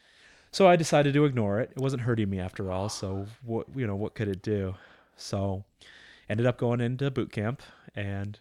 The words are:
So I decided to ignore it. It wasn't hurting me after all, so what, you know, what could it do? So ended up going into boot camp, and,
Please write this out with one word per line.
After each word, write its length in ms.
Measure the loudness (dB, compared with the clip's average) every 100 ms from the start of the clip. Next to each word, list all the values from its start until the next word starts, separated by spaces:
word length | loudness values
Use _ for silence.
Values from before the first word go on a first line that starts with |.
| _ _ -20 -20 _ 6
So 80 | 8
I 80 | 6
decided 380 | 6 4 4
to 120 | 4 4
ignore 340 | 2 0 0
it. 100 | -2 -2
It 20 |
wasn't 240 | -2 -2
hurting 300 | 0 0 0
me 80 | -2
after 320 | -4 -6 -4
all, 180 | -2 -4
so 380 | -4 -6 -6 -8 -12
what, 240 | -6 -6 -4 -4
you 100 | -4
know, 100 | -2
what 200 | -4 -4
could 120 | -4
it 140 | -4
do? 320 | -2 -2 -2 -6 -14 -20 _ -18
So 500 | -8 -4 -2 -4 -8 _ -20 -20 -20 -16 -6
ended 200 | 0 0
up 100 | 0
going 240 | 0 0
into 300 | -2 -2 -4
boot 200 | -2 -4
camp, 300 | -4 -4 -6 -12 -20 -14 -8
and, 440 | -6 -4 -6 -10